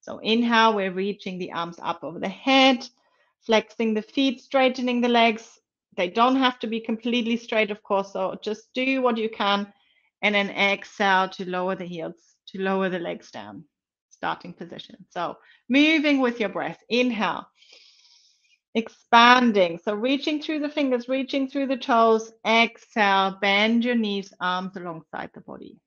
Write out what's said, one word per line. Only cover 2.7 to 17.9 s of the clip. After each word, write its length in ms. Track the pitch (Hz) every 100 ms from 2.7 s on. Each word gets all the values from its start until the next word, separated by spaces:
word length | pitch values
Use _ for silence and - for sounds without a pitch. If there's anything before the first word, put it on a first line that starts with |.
| 247 - _ _ _ _ _ -
flexing 480 | 220 214 - 226
the 80 | 214
feet, 400 | 208 - 269 269
straightening 580 | _ 269 262 254 247 240
the 80 | 240
legs. 500 | 240 233 220 - _ _ _ _ -
They 140 | 180
don't 260 | 208 247 262
have 220 | 254 247
to 80 | 226
be 140 | 226
completely 580 | 226 226 247 240 226 233
straight, 320 | - 220 214
of 120 | 208
course, 300 | _ 196 196
so 240 | 190 190 -
just 260 | - 220 _
do 260 | - 262 269
what 160 | 254 226
you 140 | 220
can. 420 | 226 202 202 202 _ _ _ _ _
And 140 | 202
then 160 | 208 196
exhale 800 | - 196 202 - - 196 185 190
to 180 | - 180
lower 260 | 180 180
the 120 | 185 175
heels, 500 | 175 160 180 _ _ -
to 120 | 190
lower 300 | 190 190 190
the 80 | 175
legs 320 | 170 175 -
down. 340 | 123 104 104 - _ _ _ _
Starting 420 | _ 170 165 180
position. 540 | 175 170 - - - -
So 280 | 180 165 - _ _ _
moving 520 | 254 302 320 294 277
with 200 | 254 240
your 80 | 202
breath. 340 | 180 147 175 _
Inhale. 580 | 233 254 214 190 147 - _ _ - _